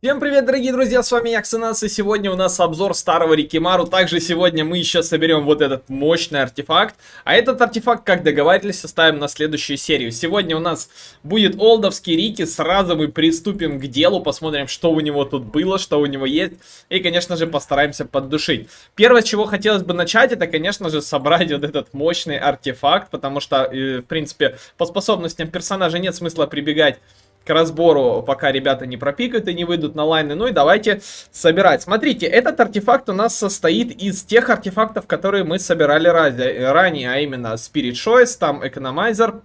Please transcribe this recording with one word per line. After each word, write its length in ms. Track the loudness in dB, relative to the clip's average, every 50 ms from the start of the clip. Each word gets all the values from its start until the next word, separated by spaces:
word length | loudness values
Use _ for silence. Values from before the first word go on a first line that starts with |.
| 0
Всем 140 | -2 -2 0
привет, 260 | 0 2 2 2 4
дорогие 240 | 4 0 0 0 0
друзья, 320 | 0 0 0 2 2 0 0
с 80 | 2
вами 200 | 0 0 0 0
я, 120 | -2 -2 -2
Ксенас, 400 | -2 -4 -4 -4 -4 -4 -4 -4
и 60 | -4
сегодня 420 | -4 -4 -2 0 0 0 0 -2
у 60 | -2
нас 240 | 0 0 0 2 2
обзор 340 | 0 0 0 -2 -2 -2 -2
старого 400 | -2 0 2 2 2 4 4 4
Рикимару. 520 | 2 2 0 -2 -2 0 2 2 2 0 2
Также 320 | 2 2 2 2 0 -2
сегодня 440 | -2 -2 0 2 2 2 2 0 -2
мы 140 | -2 -2 -4
еще 240 | -4 0 0 0 0
соберем 420 | 0 0 0 2 2 2 2 4
вот 160 | 2 2 2
этот 280 | 2 0 0 -4 -6 _
мощный 540 | -6 -2 0 2 2 0 0 -4 -2 -2 -2
артефакт. 520 | -2 _ -12 -4 0 2 2 2 0 -4 _ _ -20 -20 -12 -2
А 100 | 2 2
этот 260 | 4 4 2 2 2
артефакт, 460 | 0 0 0 -4 0 0 -2 0 _
как 160 | 0 0 2 2
договаривались, 600 | 0 2 4 4 4 4 4 2 -4 -8 -8 -10
оставим 340 | -10 0 2 2 2 2 0
на 80 | -4
следующую 520 | -8 -4 -4 -4 -4 -4 -4 -6 -6 -6 -6
серию. 340 | -2 0 0 0 0 -4 -6
Сегодня 440 | -6 -4 -2 -2 -2 -2 -2 -4
у 40 | -2
нас 300 | -2 -4 -4 -4 -8 -14 _ -20 -20 -20 -20 _ _
будет 360 | -4 0 2 2 2 2 4
олдовский 540 | 4 4 4 6 4 -2 -2 -4 -4 -2 0
Рики, 300 | 0 0 -2 -2 -4 -6
сразу 500 | -6 -4 -4 0 0 2 0 2 0 0
мы 140 | -2 -2 -4
приступим 720 | -2 2 2 2 2 0 -4 -6 -4 -4 -4 -4 -4 -6
к 60 | -10 -6
делу, 340 | -2 2 2 2 2 2 -2
посмотрим, 460 | -4 -6 -4 -6 -6 -4 -4 -6 -8
что 240 | -10 -2 0 0 0
у 80 | 2
него 240 | 0 -2 -2 -2 -2
тут 180 | -2 -4 -6 -8
было, 340 | -4 -4 -2 -2 0 -2
что 220 | -2 -2 -2 0 0
у 80 | 0
него 180 | 0 -2 -4 -4
есть, 300 | -2 0 -2 -2 -2 -8 -14 _ -20 -20 -20 _ _
и, 120 | -4 -2
конечно 360 | -2 0 0 -2 -2 -2 -4
же, 120 | -4 -4 -2
постараемся 560 | -2 -6 -4 -2 0 0 0 0 0 -8 -12
поддушить. 640 | -4 -4 -4 -4 -2 -4 -4 -2 -2 -4 -4 -6 -12 -20 -20 -20 _ _
Первое, 280 | 4 6 8 8 6 4
чего 220 | 2 0 -2 -2
хотелось 360 | -2 -2 -2 0 0 0 0 0
бы 100 | -2 -2
начать, 380 | -2 -2 0 4 4 4 4
это, 160 | 2 0 -4
конечно 420 | -2 -2 -4 -2 -2 -6 -4 -6 -4
же, 140 | -4 -4 -6
собрать 480 | -2 -4 -2 0 2 2 2 2 0
вот 140 | -2 -4 -4
этот 280 | -4 -6 -6 -8 _ -8
мощный 440 | -4 -2 -2 -2 -2 -6 -6 -6 -2
артефакт, 720 | -2 -2 -2 -2 _ -8 -8 -2 0 2 2 2 -2 -6
потому 300 | -12 -8 -8 -6 -6 -6
что, 240 | -6 -2 -2 0 0
э, 340 | -2 -4 -6 -6 -6 -6 -8
в 60 | -8
принципе, 520 | _ -8 -6 -6 -8 -4 _ -2 -2 -2 -4 -20 -20 _
по 100 | _ -6
способностям 600 | -4 -4 -4 0 0 -2 -2 -2 -8 -6 -8 -10 -8
персонажа 500 | -8 -8 -6 -6 -4 -2 -2 -2 -2 -2
нет 160 | -4 -6 -6
смысла 320 | -6 -8 -8 -2 -2 -2
прибегать 540 | -2 -2 -6 -2 -2 2 4 4 2 2 -2 _ _ _ _ _ _ _ _ _
к 40 | 0
разбору, 720 | 2 2 2 2 0 2 4 4 4 6 4 2 0 0 -2
пока 300 | -2 -4 0 0 0 0
ребята 340 | 0 0 0 -2 -2 -4
не 100 | -12 -10
пропикают 520 | -6 -4 -6 -2 -2 -4 -2 -2 -4 -4 -4
и 60 | -6
не 100 | -4 -2
выйдут 300 | -2 -2 -2 -2 -4 -4
на 100 | -2 0
лайны. 300 | 0 2 0 0 -2 -4
Ну 140 | -2 -4 -2
и 40 | 2
давайте 480 | 4 4 4 4 4 4 0 -2 -2 -4 -16 -18 -18 -20 _
собирать. 520 | _ 2 2 4 4 6 6 4 4 4 0
Смотрите, 440 | -2 -2 0 2 0 0 0 -2
этот 340 | 2 2 2 2 2 2 2
артефакт 480 | 2 2 2 -4 2 2 2 2 2 -2
у 40 | -2
нас 240 | 0 0 -2 -2
состоит 560 | -2 -4 -4 -4 0 0 0 0 2 -2 -4 -6 -6 -6
из 220 | -6 -6 -6 -6
тех 260 | _ 2 2 4 4
артефактов, 560 | 0 0 -2 -8 -2 -2 -2 -2 -2 -10 -4
которые 380 | _ -4 -2 0 0 0 0 0
мы 140 | 0 -2 -4
собирали 500 | 0 -2 2 2 4 4 4 6 6 6
ради, 340 | 6 6 4 2 2 0 -2
ранее, 680 | -2 -2 0 0 2 4 4 4 4 2 -2 -4 -4 -2
а 60 | -2
именно 360 | -2 -4 -6 -8 -6 -6 -6
Spirit 380 | -6 -8 -6 _ -4 -4 -2 -4
Choice, 440 | -4 0 2 6 6 6 4 2 -2
там 280 | -2 -2 -2 -2 -6
Экономайзер 720 | -8 -8 -8 -8 -6 -4 -2 -2 -2 0 0 0 0 0 -8 -18